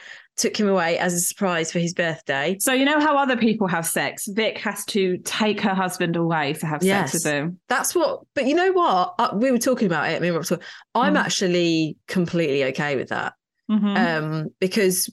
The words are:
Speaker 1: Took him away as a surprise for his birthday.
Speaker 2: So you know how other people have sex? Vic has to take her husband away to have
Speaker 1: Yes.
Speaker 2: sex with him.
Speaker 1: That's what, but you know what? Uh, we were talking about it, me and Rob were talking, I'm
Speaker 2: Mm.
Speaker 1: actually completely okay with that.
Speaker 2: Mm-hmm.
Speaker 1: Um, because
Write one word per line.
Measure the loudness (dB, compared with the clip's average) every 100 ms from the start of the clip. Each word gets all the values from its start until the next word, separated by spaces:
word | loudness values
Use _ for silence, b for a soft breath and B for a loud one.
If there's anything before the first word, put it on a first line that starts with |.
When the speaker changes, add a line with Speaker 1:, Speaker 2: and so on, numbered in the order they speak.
| B B B -4
Speaker 1:
Took | -2 2
him | 2
away | 2 2 0
as | 0
a | 0
surprise | -2 -2 0 0 0
for | -2
his | -2
birthday. | 0 -2 -2 -4 -2 0 -2
Speaker 2:
So | 0
you | 2
know | 2 2
how | 2 2
other | 2 2
people | 2 2 0
have | -2 -2
sex? | -2 -4 -4 -6
Vic | -2 -2 -2
has | -6 -6 -4
to | 0 0 0
take | -4 0 0 2
her | 0 0
husband | -2 -2 -2 0
away | 0 0 0
to | -2 -4
have | 0
Speaker 1:
Yes. | 2 2 0
Speaker 2:
sex | -2
with | -2
him. | -2 -2 -6 -4
Speaker 1:
That's | -2 0
what, | 0 0 -2 -8
but | -4 0
you | 2
know | 2
what? | 2 2 2 0 0
Uh, | -2
we | 0 2
were | 2
talking | 2 2 0
about | 0 0
it, | 0
me | 0
and | -2
Rob |
were | -2 -4
talking, | B B B 0
I'm | 2
Speaker 2:
Mm. | 2
Speaker 1:
actually | 0 0 0 2 2 2 0 -4 -6
completely | -2 0 0 0 0
okay | 0 -2 -2 -2
with | -2
that. | -4 -6 -8 _ _ -2
Speaker 2:
Mm-hmm. | 0 2 2 2 0
Speaker 1:
Um, | -2 -4 -6 -4
because | -2 2 2 0 -4